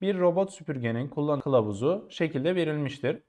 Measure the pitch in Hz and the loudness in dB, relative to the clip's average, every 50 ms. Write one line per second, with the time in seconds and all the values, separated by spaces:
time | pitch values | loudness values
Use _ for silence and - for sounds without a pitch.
0 | 185 196 196 180 180 175 170 185 196 190 - - 151 - 143 131 117 117 113 117 | -2 -2 0 2 4 4 4 4 0 0 -2 -10 -8 -6 -6 -2 -2 -2 -2 -2
1 | 131 131 - 147 147 151 147 139 - 143 135 123 107 104 101 101 123 151 185 214 | -4 -4 -4 -2 0 0 0 0 0 4 4 4 4 4 0 0 0 0 0 -2
2 | - - - - 170 156 - 135 131 170 185 180 165 156 151 151 147 131 - - | -4 -8 -4 -2 -2 -2 -2 0 0 0 0 0 0 0 0 -2 -2 -4 -4 -4
3 | - 127 165 - _ | -2 -2 -2 -4 _